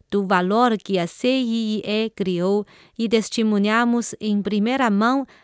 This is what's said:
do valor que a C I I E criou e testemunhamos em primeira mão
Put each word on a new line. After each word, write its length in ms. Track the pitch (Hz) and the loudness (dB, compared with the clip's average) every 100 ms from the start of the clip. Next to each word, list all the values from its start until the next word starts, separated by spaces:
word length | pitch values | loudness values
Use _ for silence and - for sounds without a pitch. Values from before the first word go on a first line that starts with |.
| _ | _
do 140 | 202 190 | -2 0
valor 500 | 185 180 220 247 214 | 2 2 2 2 0
que 220 | - 190 | -2 -2
a 80 | 170 | -2
C 220 | - 247 | -2 0
I 480 | 262 240 226 220 214 | 0 0 -2 -2 -4
I 40 | - | -2
E 240 | 214 220 | -2 -4
criou 560 | - 185 175 185 208 202 - - - | -4 -2 0 0 0 -2 -12 -16 -6
e 80 | 226 | 0
testemunhamos 1040 | 220 208 - 220 208 208 220 240 233 - - | 0 0 0 2 2 2 2 2 0 -2 -6
em 220 | 214 208 | -2 -2
primeira 480 | 196 208 220 269 240 | 0 0 0 0 2
mão 360 | 202 226 269 262 - | 2 2 0 -4 -12